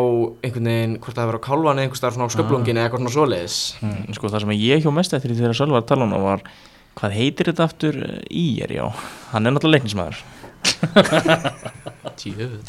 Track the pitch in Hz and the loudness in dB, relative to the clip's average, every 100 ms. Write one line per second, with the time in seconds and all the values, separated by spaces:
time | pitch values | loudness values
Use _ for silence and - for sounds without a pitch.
0 | 123 120 117 - 127 120 117 113 113 113 | 4 2 0 -4 -6 -2 0 0 0 -4
1 | - 120 117 113 - 143 160 135 135 127 | -6 -4 -2 -2 -2 2 2 2 0 -2
2 | 123 120 123 110 107 135 120 117 117 120 | -4 -2 -2 0 2 2 2 2 0 0
3 | 123 131 151 95 87 - - - 107 101 | -2 2 2 2 -2 -4 -6 -6 -6 -6
4 | 101 104 107 104 104 104 113 147 156 147 | -8 -6 -4 -2 0 2 4 4 4 2
5 | 180 143 127 117 120 117 143 131 117 139 | 0 0 -2 0 2 2 2 2 2 2
6 | 113 95 98 98 - - - - - - | 2 2 0 0 -4 -20 -20 -20 -20 -6
7 | 104 101 131 135 170 170 165 - 156 135 | -4 0 0 0 0 2 0 0 -2 -2
8 | - - - - 170 110 - - 62 113 | -4 -8 -6 -2 0 0 -2 -2 -4 -4
9 | - - - 110 110 139 160 156 120 98 | -10 -14 -6 0 2 2 4 4 4 -4
10 | 85 - - - - - - - 165 - | -4 -8 -14 -18 -20 -6 -4 -2 2 4
11 | 190 160 165 165 143 - - - - - | 6 4 4 2 0 -6 -12 -14 -16 -14
12 | 123 - 104 98 123 110 | -14 -12 -10 -8 -8 -10